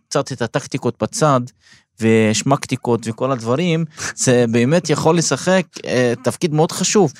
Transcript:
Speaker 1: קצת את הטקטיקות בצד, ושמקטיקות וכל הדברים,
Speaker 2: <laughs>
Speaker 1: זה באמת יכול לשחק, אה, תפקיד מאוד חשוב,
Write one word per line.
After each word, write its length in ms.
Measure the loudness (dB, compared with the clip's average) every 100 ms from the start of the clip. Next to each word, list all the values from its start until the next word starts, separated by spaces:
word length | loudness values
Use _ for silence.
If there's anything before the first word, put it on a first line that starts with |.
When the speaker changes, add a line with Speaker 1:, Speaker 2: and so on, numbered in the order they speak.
| _
Speaker 1:
קצת 220 | -4 -4
את 100 | -6
הטקטיקות 600 | -4 -4 -4 -4 -4 -4
בצד, 380 | -6 0 2 2 -2 _ _ -20 _ -2
ושמקטיקות 1000 | 2 4 4 0 0 -2 -2 -6 -2 -2 -2
וכל 240 | -6 -4
הדברים, 540 | -4 -2 -2 0 -2 -4 -8
Speaker 2:
<laughs> 140 | -12 -2
Speaker 1:
זה 300 | 2 4 4
באמת 380 | 2 2 2 2
יכול 280 | 0 2 2
לשחק, 460 | 0 -2 0 0 -2 -10 -4
אה, 280 | 0 0 0
תפקיד 300 | -4 -2 -2
מאוד 180 | 0 0
חשוב, 420 | 0 0 2 2